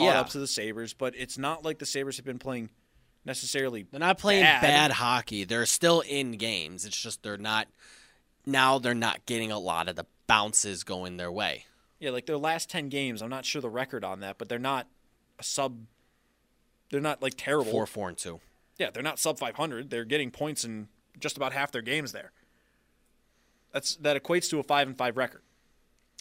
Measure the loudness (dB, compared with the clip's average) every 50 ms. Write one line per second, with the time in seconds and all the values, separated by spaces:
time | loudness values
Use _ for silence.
0 | 8 6 6 6 4 0 -2 -4 -4 -2 -2 -2 -2 -4 -4 -6 -6 -8 -6 -4
1 | -4 -4 -4 -4 -8 -8 -6 -4 -2 -2 -2 -2 -4 -4 -4 -4 -4 -4 -2 -2
2 | -2 -4 -6 -8 -8 -8 -8 -6 -6 -6 -4 -4 -6 -8 -12 _ _ _ _ _
3 | _ _ _ _ -8 -8 -6 -6 -4 -2 -2 0 0 0 -2 -4 -8 -10 -6 0
4 | 2 2 2 2 4 4 6 8 8 8 8 8 6 6 8 8 6 6 4 4
5 | 4 4 4 4 2 0 -4 -4 -2 0 0 2 2 2 2 4 6 6 6 6
6 | 4 2 -2 -2 -2 -2 -4 -4 -4 -4 -2 -4 -6 -8 -10 -10 -10 -8 -8 -6
7 | -6 -8 -8 -8 -8 -8 -8 -6 -2 0 0 0 0 -2 _ _ -20 -20 -20 -20
8 | -20 _ _ _ _ _ _ _ -4 0 4 6 6 8 6 4 4 2 0 2
9 | 2 0 0 -2 _ -4 -4 -2 -2 -2 -4 -2 -2 0 0 0 0 -2 -4 -6
10 | -8 -12 _ _ _ 6 6 6 6 4 2 0 0 0 -4 -6 -6 -6 -6 -6
11 | -6 -6 -6 -6 -6 -6 -4 -2 -2 -2 -2 -4 -10 _ _ _ _ _ _ -10
12 | -6 -6 -4 -4 -4 -2 -2 -2 0 -2 -2 -2 -4 -6 -6 -6 -6 -4 -4 -2
13 | -2 -2 -4 -6 -8 -8 -8 -6 -6 -6 -4 -4 -4 -4 -4 -4 -4 -4 -6 -6
14 | -6 -6 -6 -6 -8 -10 -10 -8 -8 -6 -4 -2 -2 -2 -2 -2 -4 -8 _ _
15 | _ _ _ _ _ _ _ -12 -8 -4 -2 -2 -2 -2 -4 -8 -18 -20 _ _
16 | _ _ _ _ _ _ _ _ _ _ _ _ _ _ _ _ _ -6 -4 -2
17 | 0 -2 -2 -2 -4 -4 -4 -4 -2 2 2 2 2 2 0 0 0 -2 -4 -6
18 | -6 -6 -6 -8 -10 -10 -10 -14 -16 _ _ _ _ _ _ -4 -4 -4 -4 -4
19 | -4 -4 -2 0 0 0 0 -2 -4 -6 -4 -4 -4 -4 -4 -6 -6 -6 -4 -4
20 | -2 0 0 0 -2 -2 -6 -6 -6 -4 -4 -4 -6 -6 -6 -10 -10 -12 _ _
21 | _ _ -12 -8 -6 -6 -4 -2 -4 -2 -2 -2 -2 -2 -4 -4 -4 -2 -2 -2
22 | -2 -4 -8 -12 -14 -16 _ _ _ _ _ _ _ _ _ _ _ _ _ _
23 | _ _ _ _ _ _ _ _ _ _ _ _ _ _ -8 -4 -4 -4 -4 -2
24 | 0 0 0 2 2 2 2 2 2 0 0 0 2 4 4 4 4 2 0 -2
25 | -2 0 0 0 -2 -2 -4 -10 _ _ _ _ _ _ _ _ _ _ _ _
26 | _ _ _ -20